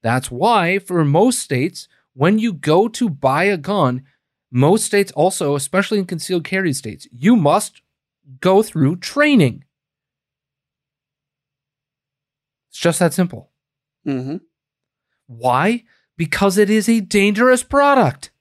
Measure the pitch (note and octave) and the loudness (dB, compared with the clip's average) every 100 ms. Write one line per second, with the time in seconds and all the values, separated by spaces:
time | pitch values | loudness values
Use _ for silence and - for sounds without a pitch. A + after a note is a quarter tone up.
0 | - B2+ - F#3 G#3+ A3+ E3+ F#3+ F#3 F3 | -2 -4 -4 -4 0 0 0 -4 -2 -2
1 | D3 D#3 A#3+ A#3+ - B2+ D3 - - _ | 2 4 2 0 -4 -4 -4 -8 -20 _
2 | _ B2+ D3+ G#3+ A3+ D#3+ C#3+ D#3+ A3+ - | _ -2 0 2 -2 -4 0 2 2 -2
3 | A#3 C#3 C3+ C#3 F#3+ F#3+ C#3 G3+ C#3 B2+ | -4 -2 -2 0 0 -2 -4 0 0 -2
4 | - _ _ _ _ B2 C#3+ G#3 - G3+ | -10 _ _ _ _ 0 2 2 0 -2
5 | G3 - E3+ - D3 C#3+ C#3 F#3 G3 G#3 | -2 0 -2 0 -4 -4 -4 -4 -2 -4
6 | F3+ E3 - F3+ - F#3+ F#3 C3 A2 G#2 | -4 -8 -6 -6 -4 -4 -4 -4 -8 -16
7 | - A#2+ E3 A#3+ C#3+ F#3 - _ _ _ | -20 -2 2 4 4 0 -2 _ _ _
8 | _ _ C#3+ C3 F3+ F#3+ G#3+ D#3 C#3 F3+ | _ _ _ -4 2 2 2 0 0 -2
9 | - - D4 C4+ C#3 F#2+ _ _ _ _ | -6 0 2 4 2 -2 _ _ _ _
10 | _ _ _ _ _ _ _ _ _ _ | _ _ _ _ _ _ _ _ _ _
11 | _ _ _ _ _ _ _ _ _ _ | _ _ _ _ _ _ _ _ _ _
12 | _ _ _ _ _ _ _ - E3+ E3 | _ _ _ _ _ _ _ -4 -4 0
13 | E3+ - F3+ - _ _ _ _ _ _ | -2 0 -4 -4 _ _ _ _ _ _
14 | - C3+ B2+ E3 _ _ _ _ _ _ | -8 -6 -6 -12 _ _ _ _ _ _
15 | _ _ _ A#2 B2 B2+ F3+ A#3 _ _ | _ _ _ -6 0 0 0 -2 _ _
16 | _ - E3 - G3+ F#3+ G3+ A3 G#3+ A3+ | _ -8 -6 0 0 2 2 2 2 0
17 | F#3 G#3 G3+ G#3 B3 B3+ - C#4 C#4+ C4+ | 0 0 2 2 2 2 0 2 4 4
18 | F3 C#3+ - _ | 2 -2 -16 _